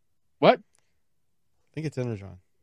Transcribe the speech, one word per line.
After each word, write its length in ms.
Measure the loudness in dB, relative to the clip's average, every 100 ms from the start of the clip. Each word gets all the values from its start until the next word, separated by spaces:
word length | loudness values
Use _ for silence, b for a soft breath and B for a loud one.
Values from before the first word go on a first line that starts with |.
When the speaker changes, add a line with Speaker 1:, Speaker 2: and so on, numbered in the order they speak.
| _ _ _ _
Speaker 1:
What? 200 | 4 4
Speaker 2:
I 1160 | -2 _ _ _ _ _ _ _ _ _ _
think 120 | -10 -6
it's 120 | -4
Energon. 400 | -4 -6 -12 -20 -20 _